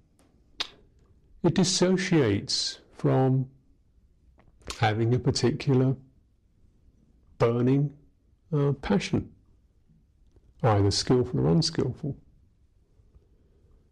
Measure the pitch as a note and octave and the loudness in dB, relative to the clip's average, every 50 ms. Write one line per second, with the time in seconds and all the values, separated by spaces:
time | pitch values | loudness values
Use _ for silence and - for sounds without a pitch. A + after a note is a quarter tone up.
0 | _ _ _ _ _ _ _ _ _ _ _ _ - - - - _ _ _ _ | _ _ _ _ _ _ _ _ _ _ _ _ -16 -16 -16 -20 _ _ _ _
1 | _ _ _ _ _ _ _ - - E3+ D#3+ - F3+ - - - F3+ F3+ F#3+ F3 | _ _ _ _ _ _ _ -2 -2 0 2 2 0 0 2 2 2 2 2 0
2 | F#3 - F3 D#3+ C3+ A2 G2 G2+ - - - - - - - - - _ _ - | 0 2 2 2 4 2 0 -2 -2 -4 -6 -4 -4 -6 -8 -12 -18 _ _ -4
3 | - D3 C3 C3 C3 C3 C3 C3+ B2+ - - _ _ _ _ _ _ _ _ _ | -2 0 2 4 4 4 2 0 0 -4 -10 _ _ _ _ _ _ _ _ _
4 | _ _ _ _ _ _ _ _ _ - _ _ _ - - - A#2+ A2 G#2+ A2 | _ _ _ _ _ _ _ _ _ -20 _ _ _ -16 -8 -4 -2 -2 0 0
5 | A#2 A2+ B2 B2 - C#3+ - - - A#2 - - - C#3+ C3+ B2+ C3 C3 C3+ - | 0 0 0 0 0 -2 -2 0 0 -2 -2 -2 -2 0 2 2 2 2 0 -4
6 | - _ _ _ _ _ _ _ _ _ _ _ _ _ _ _ _ - _ _ | -8 _ _ _ _ _ _ _ _ _ _ _ _ _ _ _ _ -20 _ _
7 | _ _ _ _ _ _ - _ B2+ A#2 A#2 A#2+ B2 B2+ C3+ C#3+ C#3+ C#3+ - - | _ _ _ _ _ _ -6 _ 0 0 0 2 2 2 2 2 0 -2 -6 -12
8 | _ _ _ _ _ _ _ _ _ _ E3 D3 C#3 C#3+ C#3 - - - G3+ F#3+ | _ _ _ _ _ _ _ _ _ _ -2 -2 0 0 -2 -4 -4 -2 -2 -2
9 | - - - G#2+ - - - _ _ _ _ _ _ _ _ _ _ _ _ _ | -2 -2 -4 -4 -4 -6 -14 _ _ _ _ _ _ _ _ _ _ _ _ _
10 | _ _ _ _ _ _ _ - _ _ _ - - B2 G#2+ G2+ G2 G2+ G2 - | _ _ _ _ _ _ _ -20 _ _ _ -4 0 0 2 2 2 2 0 -2
11 | - - C3 B2 B2 - - C3+ B2+ D3 E3+ E3+ D#3 - - - - C3 A2+ - | 0 0 0 0 0 -2 -2 -2 0 2 2 2 0 0 -2 -4 -4 -4 -6 -8
12 | - C#3+ C#3+ - - _ _ _ _ _ _ _ _ _ _ _ _ _ _ _ | -10 -10 -10 -12 -16 _ _ _ _ _ _ _ _ _ _ _ _ _ _ _
13 | _ _ _ - _ _ _ _ _ _ _ _ _ _ _ _ _ _ | _ _ _ -20 _ _ _ _ _ _ _ _ _ _ _ _ _ _